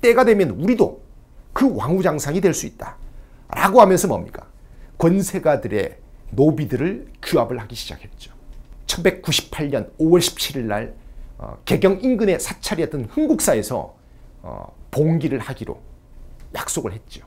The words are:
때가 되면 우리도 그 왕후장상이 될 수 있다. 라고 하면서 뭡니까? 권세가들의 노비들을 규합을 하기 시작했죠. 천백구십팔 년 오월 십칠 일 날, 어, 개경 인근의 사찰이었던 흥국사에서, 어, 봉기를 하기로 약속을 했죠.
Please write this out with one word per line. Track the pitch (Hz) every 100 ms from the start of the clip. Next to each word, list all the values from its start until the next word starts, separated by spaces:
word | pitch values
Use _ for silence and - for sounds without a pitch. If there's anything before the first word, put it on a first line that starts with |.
때가 | 240 233
되면 | 240 208 170
우리도 | 92 175 240 208 - - - - - -
그 | - 269
왕후장상이 | 135 139 185 180 151 143 165
될 | 175
수 | 147 -
있다. | - - - - - - - -
라고 | - 190 220
하면서 | 202 180 185
뭡니까? | 101 82 - - - - - - -
권세가들의 | 165 190 190 190 160 143 120 101 87 - - - -
노비들을 | 98 151 147 143 123 156 233 - -
규합을 | - 156 117 123
하기 | 107
시작했죠. | 120 - - - - - - - - - - -
천백구십팔 | - 180 185 - 147 - - 147
년 | 135 101 -
오월 | 160 175
십칠 | - - - 139
일 | 113
날, | 104 117 - - - - -
어, | - -
개경 | - - 190 190
인근의 | 262 247 208 175
사찰이었던 | - - - - 160 151 113
흥국사에서, | - 311 311 - 127 101 120 67 - - - - -
어, | - 50 - - -
봉기를 | - 151 165 143 131
하기로 | 107 127 110 - - - _ - - - -
약속을 | - - - 113
했죠. | 104 - -